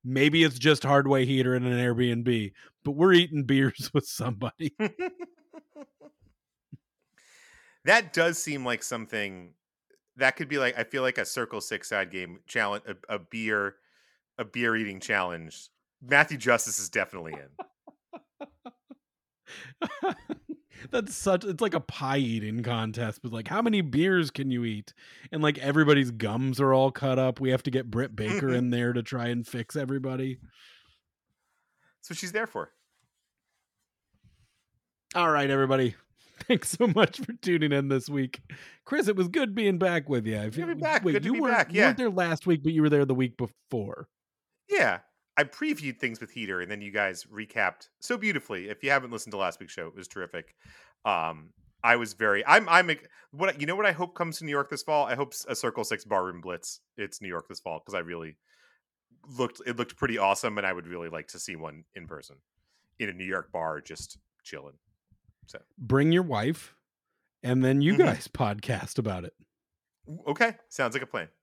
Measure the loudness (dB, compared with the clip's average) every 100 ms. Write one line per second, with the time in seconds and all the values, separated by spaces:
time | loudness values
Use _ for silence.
0 | -2 4 6 6 6 6 4 4 6 4
1 | 6 4 4 2 2 2 2 2 2 2
2 | 2 2 2 0 -2 -8 -20 _ -6 4
3 | 8 8 6 0 2 4 4 0 -2 -2
4 | -2 -6 -6 -4 -8 -6 -10 -4 -4 -4
5 | -10 -8 -18 _ _ -20 _ -20 -20 _
6 | -20 _ _ _ _ _ _ -20 _ _
7 | _ _ _ -20 -20 -20 _ _ 4 4
8 | 4 2 2 2 -6 -4 -2 -2 -4 -8
9 | -6 -4 -4 -8 -16 _ _ _ _ _
10 | _ 0 0 0 -4 0 0 -2 -4 -2
11 | -2 -2 -4 -4 -6 -6 -6 -8 -4 -4
12 | -4 -6 -10 -14 -8 -2 -2 -4 -8 -14
13 | -8 -10 -8 -6 -2 -2 -2 -8 _ _
14 | _ _ _ -12 -10 -2 0 0 -2 -8
15 | -2 0 0 -6 -12 -18 -20 _ _ _
16 | 2 4 4 2 2 2 2 -6 -4 -4
17 | -4 -6 -12 -12 -16 -18 -18 _ -20 _
18 | _ -20 _ _ -20 _ -20 _ _ -20
19 | _ _ _ _ -20 -18 -18 -8 -8 -4
20 | -4 -6 -10 -12 -12 -16 _ -20 -4 -4
21 | -4 -4 0 0 0 -2 0 0 -4 -6
22 | -2 0 0 0 -2 -4 -2 -2 -2 -4
23 | -6 -6 -10 -8 -4 0 2 2 2 2
24 | 4 2 0 -2 -2 -2 -2 -4 -10 _
25 | -20 -20 -8 0 2 2 2 6 8 6
26 | 4 0 -2 0 -2 2 4 6 4 2
27 | 0 2 0 0 0 0 0 -2 -2 -4
28 | -4 -4 -2 0 0 0 0 0 0 -2
29 | -4 -4 -4 -4 -6 -8 -8 -6 -4 -4
30 | -4 -4 -6 -8 -16 _ -20 -20 _ _
31 | _ _ _ _ _ _ _ _ _ _
32 | -14 -10 -6 -4 -4 -6 -10 _ _ _
33 | _ _ _ _ _ _ _ _ _ _
34 | _ _ _ _ _ _ _ _ _ _
35 | _ 2 4 4 4 4 4 4 2 -2
36 | _ _ _ _ 0 2 2 0 2 6
37 | 4 2 -12 -6 0 2 4 2 2 0
38 | 0 -4 -4 -6 _ -20 -20 -20 -4 0
39 | 2 2 2 0 0 2 2 4 2 2
40 | 0 -2 0 -2 -4 -4 -4 -2 0 2
41 | 2 2 0 0 2 2 2 4 4 4
42 | 0 0 0 0 2 2 2 4 6 6
43 | 4 2 0 -2 -8 _ _ -6 -6 -10
44 | -16 _ _ _ _ _ _ 2 2 0
45 | _ _ _ -2 -2 -2 -4 -4 -6 -6
46 | -8 -8 -14 -10 -6 -6 -6 -8 -6 -2
47 | -2 -4 -14 -14 -8 -2 -2 -2 -20 _
48 | -8 -4 -2 -4 -6 -10 -8 -6 0 0
49 | 0 -12 -10 -4 -4 -4 -14 -12 -12 -12
50 | -16 -12 -10 -10 -14 _ -20 -20 _ _
51 | -2 0 -2 -6 -16 _ _ _ 2 2
52 | 0 -2 0 2 6 6 8 4 4 -4
53 | -8 -20 _ -4 -4 -2 -4 0 0 0
54 | -6 -4 -6 -6 -4 -2 -2 -8 -2 0
55 | 0 -2 -4 -8 -8 -4 -4 -4 -6 -6
56 | -2 -2 -2 -8 -10 -10 -10 -16 _ -12
57 | -12 -10 -10 -10 -10 -16 -12 -12 -8 -8
58 | -6 -10 -12 -16 _ _ _ _ _ _
59 | _ _ -18 -2 -2 -2 -6 -4 -6 -2
60 | -2 2 2 2 0 -2 -4 -4 -8 -10
61 | -8 -10 -12 -14 -12 -10 -12 -14 -20 -20
62 | -16 -16 -18 -20 _ _ _ _ _ _
63 | -8 -6 -6 -6 -6 -4 -4 -6 -10 -16
64 | -16 -18 _ _ -16 -16 -16 _ _ _
65 | _ _ _ _ -20 -20 _ -18 0 4
66 | 6 4 2 -2 -2 -4 -12 _ _ _
67 | _ _ _ _ 0 2 4 4 4 6
68 | 4 2 -6 -2 -2 -2 -6 -6 -4 -4
69 | -4 -6 -10 _ _ _ _ _ _ _
70 | -18 -10 -6 0 0 0 _ -4 -4 -4
71 | -8 -8 -10 _